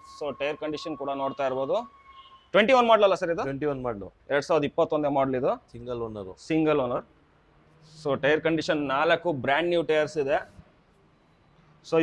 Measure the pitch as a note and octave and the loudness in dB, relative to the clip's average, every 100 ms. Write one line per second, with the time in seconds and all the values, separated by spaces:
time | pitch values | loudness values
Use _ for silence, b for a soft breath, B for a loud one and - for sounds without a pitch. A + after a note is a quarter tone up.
0 | - - D3 C3 C#3 D3+ D#3 D3 E3 D#3 | -20 -10 -8 -6 -6 -4 -6 -8 -8 -8
1 | C#3 C#3 C3+ C3 C3+ C3 C3+ G3 A#3+ - | -6 -4 -4 -4 -4 -2 -2 -4 -6 -16
2 | - - - - _ F#3+ A3 C4 A#3 A3 | -20 -20 -20 -20 _ 2 6 6 6 6
3 | G3+ F3 F3+ E3+ C#3 C#3 D3 C3+ B2 G#2 | 6 2 0 -2 -4 -4 -4 -4 -6 -8
4 | F2+ - - C#3 C#3 D#3+ C#3+ - E3 D#3 | -12 -16 -4 -2 2 2 2 0 0 0
5 | D3 C#3 C3+ B2+ C#3+ A3 - A#2 A#2+ B2 | 0 0 0 0 -2 -4 -8 -16 -10 -8
6 | A2+ G#2+ F#2 F2+ - D#3+ D#3 D3 B2+ B2 | -8 -8 -12 -14 -2 2 4 2 2 -2
7 | - _ _ _ _ _ _ _ - - | -6 _ _ _ _ _ _ _ -20 -8
8 | D3 C3 C3+ D#3 D#3+ D#3+ D3+ D#3 C#3+ C3+ | -4 0 2 2 2 0 0 -2 -2 0
9 | D#3+ E3 F3 C#3 B2 C#3+ F3 E3+ D#3 D#3 | 2 2 0 -2 0 0 2 0 2 0
10 | D3+ D#3 C3+ E3 - - - _ _ _ | 0 -2 0 -2 -4 -16 -20 _ _ _
11 | _ _ _ _ _ _ _ _ - E3 | _ _ _ _ _ _ _ _ -2 4